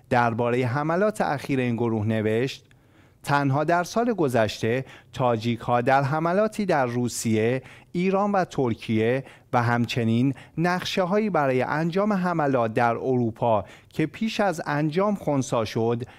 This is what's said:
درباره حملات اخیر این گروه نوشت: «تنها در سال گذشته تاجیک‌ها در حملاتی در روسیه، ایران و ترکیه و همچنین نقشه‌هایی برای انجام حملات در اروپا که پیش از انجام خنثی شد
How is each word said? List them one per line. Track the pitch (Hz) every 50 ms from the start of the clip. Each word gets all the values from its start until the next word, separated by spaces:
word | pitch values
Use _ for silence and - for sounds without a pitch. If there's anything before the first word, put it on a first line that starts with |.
| _ _
درباره | 131 120 120 117 113 113 120 120 120 127 127
حملات | 120 120 147 147 156 165 180 208 214 208 -
اخیر | 185 165 147 131 - - 139 131
این | 127 120 117
گروه | 110 120 117 113 110 104
نوشت: | 110 110 110 104 107 110 117 131 135 - - - _ - _ _ _ _ - - _ _ _
«تنها | - - 143 143 143 139 131 147 156
در | 160 170 175 175
سال | - - 226 240 247
گذشته | 220 185 156 131 120 117 110 101 - - - 113 120 131 131 - - - - -
تاجیک‌ها | - - 131 123 120 110 107 120 117 110 - - 120 120
در | 120 131 131 139
حملاتی | 143 131 156 156 165 170 180 202 220 220 - - 208
در | 180 165 143 131
روسیه، | 120 120 123 123 113 - - - 117 107 107 110 117 127 131 - - - - - -
ایران | - 175 180 190 185 190 208 208
و | 202 190 175
ترکیه | - - 143 131 120 110 - - - 110 107 110 117 127 135 135 - - - _ _
و | - 123
همچنین | 117 120 120 120 117 - - 127 113 113 113 117 127 139 127 - - - - 156
نقشه‌هایی | 165 175 180 180 - - - 196 185 170 202 208 220 214
برای | 175 151 143 135 127 127
انجام | 123 - 139 151 165 170 160 190 208 214
حملات | 208 185 180 180 170 160 147 139 131 123 117 113 110
در | 127 120 117 117
اروپا | 107 - 131 127 123 120 113 113 - 127 117 110 101 - - - - - _
که | - - 156
پیش | 151 - - 220 220 - -
از | 202 190 160 165 -
انجام | - 147 147 156 156 147 185 196 214 202
خنثی | 196 - 151 143 135 123 - 135 120 110
شد | - - 117 113 117 120 117 120 - -